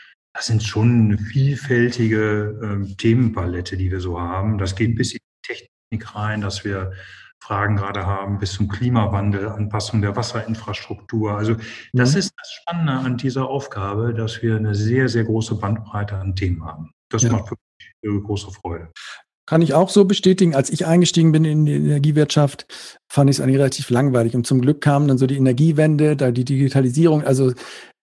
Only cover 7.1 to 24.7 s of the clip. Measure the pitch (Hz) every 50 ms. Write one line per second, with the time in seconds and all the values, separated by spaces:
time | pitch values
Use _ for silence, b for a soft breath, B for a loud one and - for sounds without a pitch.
7.1 | B B B B B _ - - 104 98 104 104 104 101 98 101 101 101 90 98
8.1 | 98 98 98 98 101 95 98 92 - - 104 98 - - 123 127 123 113 104 101
9.1 | 104 98 101 104 101 98 98 104 101 104 104 104 - 107 - - 113 107 101 101
10.1 | 101 120 117 - - 113 - - 113 113 - 110 98 - - - 104 - - -
11.1 | - 110 107 104 104 104 107 110 113 113 B B B B B B - 123 123 127
12.1 | 151 196 185 - - - - - - - - - 170 170 165 147 131 131 127 127
13.1 | 123 117 139 131 123 135 131 131 139 139 139 - - 104 98 101 101 107 117 120
14.1 | 104 113 113 110 - - 117 113 110 110 110 107 104 101 107 110 123 131 131 120
15.1 | 107 117 110 113 110 110 110 - 104 95 104 101 107 - - - - 101 101 101
16.1 | 101 95 95 98 92 92 98 90 87 80 78 76 76 78 80 - _ _ _ -
17.1 | - 113 120 117 117 101 - - - - _ _ _ - - - _ _ - 104
18.1 | 101 101 104 104 104 98 - 92 92 - - 87 85 82 82 82 B B B B
19.1 | B B B _ _ _ _ - 156 165 170 143 135 160 190 185 - 208 196 185
20.1 | 202 - - 185 185 190 185 170 156 - - - - - 175 165 165 180 175 -
21.1 | - 170 160 165 151 156 160 156 151 156 151 147 143 143 151 147 147 143 143 156
22.1 | 147 151 151 - - 156 143 139 - - B B B B B B B B _ -
23.1 | - 143 139 139 139 147 139 131 135 135 139 131 - - 135 - 120 120 143 139
24.1 | 127 120 113 113 123 123 117 - 143 127 123 139